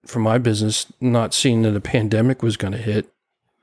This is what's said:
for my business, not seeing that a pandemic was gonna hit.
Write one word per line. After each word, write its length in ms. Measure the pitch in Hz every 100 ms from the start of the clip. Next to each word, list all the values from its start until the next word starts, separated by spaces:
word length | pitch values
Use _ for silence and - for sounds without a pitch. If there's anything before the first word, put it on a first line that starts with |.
for 140 | - 120
my 200 | 110 120
business, 480 | 120 104 107 107 - _
not 340 | 127 117 110
seeing 280 | - 135 113
that 140 | 110 104
a 40 |
pandemic 640 | - 123 107 110 123 131
was 140 | 117 107
gonna 220 | 98 107
hit. 280 | 110 107 - _ _ _ _ _